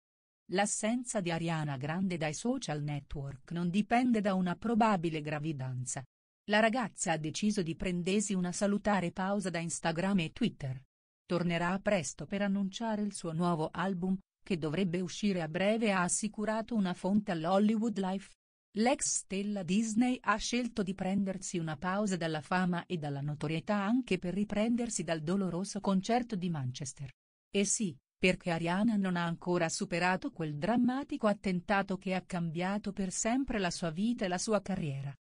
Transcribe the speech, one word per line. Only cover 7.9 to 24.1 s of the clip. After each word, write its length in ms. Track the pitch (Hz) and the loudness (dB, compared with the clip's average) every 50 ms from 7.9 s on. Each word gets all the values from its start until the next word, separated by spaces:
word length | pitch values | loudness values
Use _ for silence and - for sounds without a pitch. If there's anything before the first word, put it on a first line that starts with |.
| 180 175 175 180 190 214 214 - 202 | -2 0 0 2 2 2 2 2 0
una 200 | 185 175 175 175 | 0 0 0 0
salutare 600 | - 214 202 202 208 - 214 202 190 175 170 175 | 0 2 2 2 2 2 2 2 2 2 0 -2
pausa 380 | - 185 190 202 208 196 190 | -2 -2 0 0 0 0 -2
da 80 | 165 170 | -2 -2
Instagram 600 | 165 170 156 - - 165 165 160 170 190 202 190 | -4 -4 -6 -2 -2 -2 0 0 0 2 2 2
e 120 | 160 160 - | 2 0 -2
Twitter. 500 | - 247 185 151 - - 131 131 131 - _ _ _ _ _ _ _ _ | 0 -2 -2 -2 -2 -6 -6 -6 -8 -10 _ _ _ _ _ _ _ _
Tornerà 520 | _ 180 170 170 175 170 165 175 175 185 196 | _ 0 0 2 2 2 2 2 0 0 0
presto 460 | - 208 208 190 147 - - - 160 | 2 2 2 2 0 -2 -8 -10 -8
per 160 | - - 196 | -6 -2 -2
annunciare 600 | 202 202 196 202 202 190 190 - 233 226 220 208 208 | 0 0 2 0 0 -2 -4 -4 -4 -2 -2 -2 -2
il 100 | 208 208 | -4 -4
suo 220 | - - 170 160 | -6 -6 -4 -2
nuovo 340 | 160 175 175 175 156 156 160 | 0 2 2 2 2 0 -4
album, 460 | - - 170 190 196 175 175 185 190 190 - _ _ _ _ | -2 -2 -2 -2 -2 0 0 0 0 -2 -2 _ _ _ _
che 140 | - 202 | -4 -4
dovrebbe 460 | 165 147 156 143 180 202 180 160 180 185 | -2 0 -2 0 2 0 0 0 -2 -2
uscire 400 | 165 - - - 208 196 185 160 | -4 -4 -2 0 0 2 2 -2
a 60 | 156 | -2
breve, 440 | 156 175 185 202 220 233 233 214 196 | -2 0 2 2 2 2 2 2 2
ha 80 | 190 | 2
assicurato 760 | 175 180 - - - 208 - - 214 214 220 226 220 - 240 | 2 2 0 0 -2 -4 -4 -4 -2 -2 -2 -2 -4 -2 0
una 200 | 220 196 180 180 | 0 0 0 0
fonte 380 | - - 185 196 208 - - 180 | -2 -2 2 2 2 2 2 -2
all'Hollywood 640 | 165 156 170 190 196 214 208 226 220 214 240 214 - | -2 0 2 4 4 6 4 4 2 2 0 0 0
Life. 320 | 196 185 190 196 196 - - _ _ _ _ _ _ _ _ - | -2 -2 -2 -4 -6 -10 -20 _ _ _ _ _ _ _ _ 2
L'ex 220 | 220 247 285 294 - | 2 4 4 2 0
stella 600 | - - - - - 196 190 202 208 208 202 185 | -2 -2 -4 -4 -4 -4 -4 -2 -2 -4 -4 -2
Disney 540 | 147 180 208 226 220 214 220 247 247 254 247 - | 2 2 2 2 2 2 2 4 4 2 0 0
ha 140 | - 202 | 0 0
scelto 460 | 220 - - - 240 254 233 - - 202 | 0 0 -2 0 0 -2 -2 -2 -2 -2
di 120 | 175 190 | -2 -2
prendersi 640 | - 190 185 190 202 202 190 185 185 - - - 175 | -4 -2 0 0 0 0 0 -2 -4 -6 -4 -4 -2
una 180 | 165 160 156 | -2 -2 -4
pausa 400 | 127 - 185 185 202 214 208 190 | -4 -2 -2 0 0 0 0 0
dalla 240 | 175 170 160 160 156 | 0 0 -2 -2 -2
fama 460 | 147 - 185 180 185 180 175 170 170 | -2 0 0 2 2 2 0 0 -2
e 100 | - 185 | -4 -4
dalla 240 | 175 147 147 143 139 | -4 -4 -4 -4 -4
notorietà 640 | 139 147 151 143 - 151 160 165 - - 208 208 196 | -4 -4 -4 -4 -2 -2 -2 -2 -2 0 0 0 2
anche 360 | 196 233 262 247 - | 2 0 0 2 0